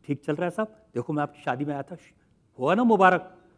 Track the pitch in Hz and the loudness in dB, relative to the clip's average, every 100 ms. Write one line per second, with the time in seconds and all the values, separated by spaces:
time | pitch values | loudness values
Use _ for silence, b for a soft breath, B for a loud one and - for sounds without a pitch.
0 | - 139 - 151 175 175 214 - _ 120 | -8 -8 -4 -4 -4 -4 -8 -10 _ -10
1 | 120 151 143 - - 123 147 139 139 175 | -6 -4 -4 -6 -6 -4 -6 -6 -10 -16
2 | - _ _ _ _ - 131 196 240 208 | -20 _ _ _ _ -4 0 2 2 6
3 | 190 180 - - _ | 6 4 -4 -20 _